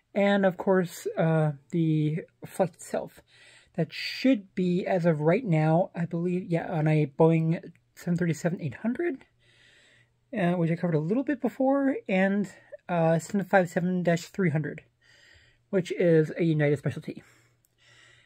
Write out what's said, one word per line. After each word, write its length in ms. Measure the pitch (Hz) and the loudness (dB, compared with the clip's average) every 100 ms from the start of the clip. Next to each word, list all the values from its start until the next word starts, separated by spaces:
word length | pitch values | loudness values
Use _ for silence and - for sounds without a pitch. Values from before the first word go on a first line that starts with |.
| _ | _
and 320 | 214 202 202 190 | 0 2 2 2
of 100 | 180 | 0
course, 500 | 202 185 170 - 415 453 | 2 2 0 -6 -8 -2
uh, 340 | 165 160 151 139 _ | 2 2 0 -2 _
the 500 | 170 160 156 151 165 - _ - | 0 2 2 0 -4 -8 _ -12
flight 280 | - 180 | -2 -2
itself. 460 | - - - 170 - _ _ - - _ | -2 -8 -8 -8 -16 _ _ -20 -20 _
That 180 | - 160 | -4 -4
should 600 | - - - 262 226 190 | -6 -12 0 2 2 -2
be, 320 | - 180 175 190 | -4 0 0 0
as 180 | 190 | 2
of 160 | 170 151 | 2 2
right 240 | 151 202 | 2 2
now, 460 | 233 156 156 165 208 | 2 2 4 2 0
I 120 | 190 170 | -4 -6
believe, 380 | 170 175 180 | -4 -2 -4
yeah, 220 | 185 165 - | -2 -4 -2
on 180 | 160 156 | -2 2
a 180 | 156 147 | 2 0
Boeing 680 | - 165 165 160 165 - - _ | 4 4 4 0 -2 -6 -20 _
seven 220 | - - 170 | -12 -6 -2
thirty-seven 420 | 175 151 170 185 | -2 -2 -4 -4
eight 140 | 147 - | -6 -6
hundred, 500 | 226 262 349 269 - _ _ _ _ _ _ _ _ _ _ | -6 -4 -6 -8 -14 _ _ _ _ _ _ _ _ _ _
uh, 200 | 226 175 | -2 0
which 180 | 180 165 | 0 -2
I 60 | 165 | -2
covered 180 | 175 | -2
a 60 | 151 | -2
little 240 | 160 240 | 0 -2
bit 180 | 277 285 | -2 -4
before, 540 | 233 - 269 277 269 403 - | -4 0 0 2 0 -2 -2
and, 420 | 185 196 202 196 - _ - - | 0 2 0 -4 -10 _ -20 -4
uh, 300 | 175 160 165 | 0 2 0
seven 260 | - 202 | 0 -4
five 240 | 180 202 170 | 2 2 4
seven 340 | 185 175 180 | 0 -2 0
dash 260 | 175 170 - | 0 0 -2
three 200 | - 180 | -2 0
hundred, 320 | 156 143 - - _ _ _ _ - _ _ _ | 0 -4 -10 -18 _ _ _ _ -20 _ _ _
which 240 | 196 175 | -4 -2
is 400 | 330 170 160 156 - | 0 4 4 2 0
a 60 | |
United 340 | 170 151 147 143 | 0 2 2 0
specialty. 440 | 147 156 - - - _ _ _ _ _ _ _ - _ | -2 -6 -10 -14 -18 _ _ _ _ _ _ _ -20 _